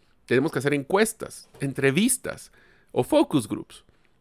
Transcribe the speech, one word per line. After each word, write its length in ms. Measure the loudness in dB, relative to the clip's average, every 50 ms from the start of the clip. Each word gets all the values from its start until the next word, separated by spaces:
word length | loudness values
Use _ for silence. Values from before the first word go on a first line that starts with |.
| _ _ _ _ _
Tenemos 260 | 0 2 2 2 0
que 80 | -2 -2
hacer 140 | -2 0 -2
encuestas, 760 | -2 -2 0 0 2 2 0 -2 -6 -12 -14 -14 -16 -20 _ -12 -8
entrevistas 920 | -8 -6 -2 0 0 2 2 2 2 2 0 -2 -4 -8 -12 -12 -14 -20 _ _ _ _ _ _ _ _
o 140 | -2 -2 0
focus 420 | 2 4 2 4 4 2 -2 -2 -2
groups. 380 | -4 -8 -8 -10 -18 -20 -20 _ _ _ _ _ _ _